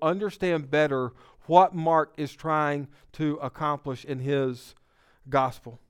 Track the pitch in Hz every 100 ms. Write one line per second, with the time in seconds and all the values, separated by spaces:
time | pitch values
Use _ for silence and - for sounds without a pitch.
0 | 160 185 208 - 185 165 139 151 151 135
1 | 127 - - _ - 170 185 185 160 160
2 | 151 - 143 - 160 156 151 143 143 -
3 | _ - 156 151 139 - 151 143 143 127
4 | - 131 135 143 131 123 - - _ _
5 | _ _ - 135 131 120 - 117